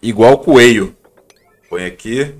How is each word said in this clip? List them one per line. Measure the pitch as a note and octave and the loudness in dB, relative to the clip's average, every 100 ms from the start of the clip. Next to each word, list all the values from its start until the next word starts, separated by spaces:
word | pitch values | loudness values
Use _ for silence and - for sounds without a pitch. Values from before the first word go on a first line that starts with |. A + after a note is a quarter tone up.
igual | A2+ G#2+ A#2 C3+ | -10 0 2 2
coelho. | - C3+ A#2+ A2 F#2+ _ _ _ _ _ _ _ _ | 2 4 4 2 -4 _ _ _ _ _ _ _ _
Põe | F2 | -12
aqui. | F2+ F2+ A2 A#2+ C#3+ C#3+ | -12 -14 -10 -8 -8 -12